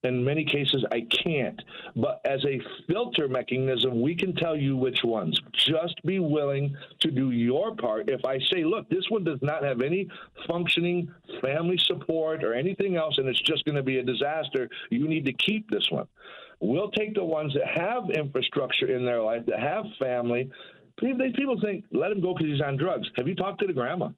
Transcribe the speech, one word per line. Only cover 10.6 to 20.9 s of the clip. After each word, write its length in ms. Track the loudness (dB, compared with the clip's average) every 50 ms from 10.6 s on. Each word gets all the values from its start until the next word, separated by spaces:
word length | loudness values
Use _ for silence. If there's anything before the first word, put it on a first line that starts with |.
| 0 0 2 2 2 2 0 0 -2 -4 -10 -18 _ -12 -8 -4
family 380 | -2 -2 0 0 0 0 2 2
support 640 | 2 0 0 -2 -2 -2 0 0 2 0 0 0
or 120 | 0 0 0
anything 420 | 2 0 0 0 0 0 2 2
else, 220 | 2 0 0 0 0
and 100 | 0 2
it's 120 | 0 0
just 240 | 0 0 -2 0 0
gonna 180 | 0 0 0
be 160 | 0 2 0 2
a 40 |
disaster," 680 | 0 0 0 0 0 0 0 -2 -4 -2 -2 -2 -2 -2 -6 -14 -4 -2
you 160 | 0 2 2
need 200 | 2 2 0 0
to 60 | -2
keep 380 | 0 0 0 0 0 0 -2 -2
this 180 | -2 0 0 0
one. 160 | -2 -2 -4 _ _ -20 -20 -18 -18 -18 -18 -20 -8 _
We'll 320 | 0 2 2 2 0 0
take 240 | 0 -2 -2 0 0
the 100 | 0 0
ones 300 | 2 0 0 0 0 0
that 140 | 0 0 2
have 420 | 0 0 0 0 -2 -2 -2 0
infrastructure 760 | -2 0 -2 0 -2 -2 -2 0 0 0 0 0 0 0 2 2
in 160 | 2 2 2
their 180 | 2 2 2
life, 240 | 2 0 0 0 0
that 140 | 0 0 0
have 240 | 0 0 -2 -2 -4 -6 -4 -2
family. 500 | -2 0 0 0 0 0 0 0 -2 -4 -8 -18 -20 -20 -20 -20 -20 -20